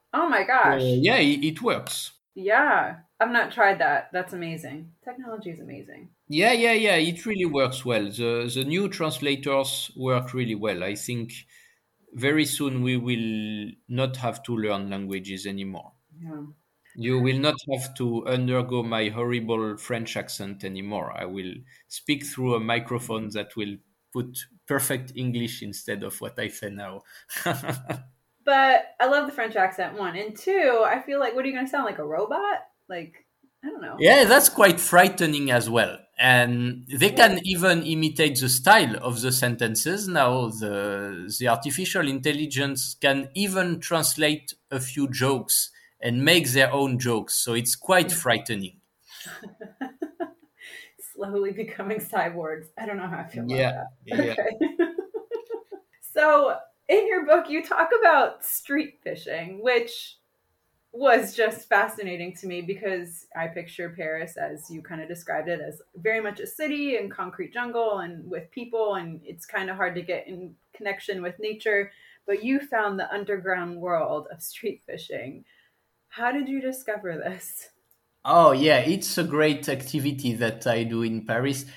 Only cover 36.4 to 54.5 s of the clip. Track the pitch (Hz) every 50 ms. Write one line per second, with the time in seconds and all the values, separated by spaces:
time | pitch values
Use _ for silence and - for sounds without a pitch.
36.4 | 123 123 120 120 123 123 127 123 123 131 139 120 170 208 - 240 233 202 190 175
37.4 | 170 185 185 170 185 185 170 165 156 160 160 160 156 156 - 160 156 147 131 131
38.4 | 127 127 - - - 190 214 220 160 117 104 - - 123 117 113 123 127 127 127
39.4 | 131 123 117 117 120 110 107 - - 160 190 214 208 185 170 147 131 123 127 131
40.4 | 120 110 107 110 110 104 101 101 101 104 101 101 101 101 95 85 90 104 - -
41.4 | 123 120 117 117 - 143 131 185 185 - - 185 156 139 135 131 131 151 143 147
42.4 | 156 147 131 139 143 139 135 131 - - - - 147 139 139 139 131 135 - 190
43.4 | 208 190 190 190 180 175 170 170 - - 170 160 147 - - 156 156 147 151 151
44.4 | - - - _ _ - 139 127 127 - - 143 139 127 123 123 127 135 135 120
45.4 | - - - - - - - - - _ _ - 113 120 120 131 143 160 180 170
46.4 | 143 123 127 135 131 123 139 139 139 131 123 123 127 123 117 107 - - - -
47.4 | - 120 117 120 120 - - - - 190 185 180 165 - 165 165 - 123 117 -
48.4 | - - 110 101 95 90 - _ _ _ _ _ _ - - - - - - -
49.4 | 208 196 - - 208 - - - 262 254 - - - - - - 330 - - _
50.4 | _ _ _ - - - - - - - _ - - - - 202 196 196 202 202
51.4 | 196 196 185 220 214 - - - 196 208 214 - - - 220 190 165 170 170 170
52.4 | 160 156 156 - - - - - 220 208 196 190 180 170 165 139 135 - - 120
53.4 | 120 123 131 131 131 120 - - - - - _ - - 233 285 - - 220 -
54.4 | - 233